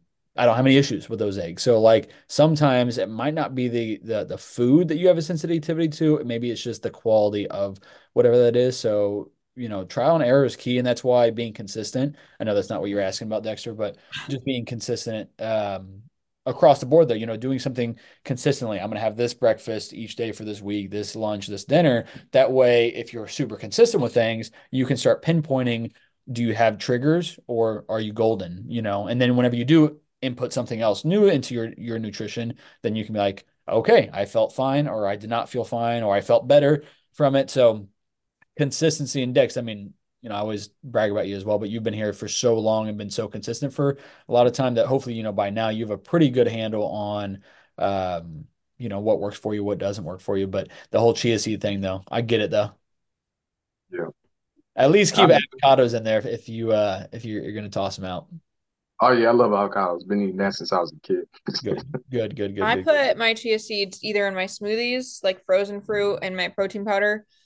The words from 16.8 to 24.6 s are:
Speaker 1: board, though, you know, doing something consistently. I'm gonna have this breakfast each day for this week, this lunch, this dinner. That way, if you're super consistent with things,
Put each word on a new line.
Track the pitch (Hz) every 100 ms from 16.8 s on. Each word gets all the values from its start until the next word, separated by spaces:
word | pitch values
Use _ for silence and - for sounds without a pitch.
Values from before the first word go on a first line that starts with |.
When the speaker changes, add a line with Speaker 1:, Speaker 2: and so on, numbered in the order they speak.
| 127
Speaker 1:
board, | 156 156
though, | 107
you | 113
know, | 110
doing | 127 135
something | 135 120 117 117 _ _
consistently. | - 127 147 143 117 101
I'm | 101
gonna | 104
have | 110 107
this | 120
breakfast | - 117 110 - 110 -
each | 113 110 -
day | 113
for | 101 107
this | 104
week, | 101 104 98
this | 104 101 110
lunch, | 107 104 101
this | 98 -
dinner. | 151 165 117 - - -
That | 131 127
way, | 131 123 120 117
if | 117 113
you're | 120 104
super | - 127 107
consistent | 107 - 233 190
with | 120
things, | 120 113 113 113 -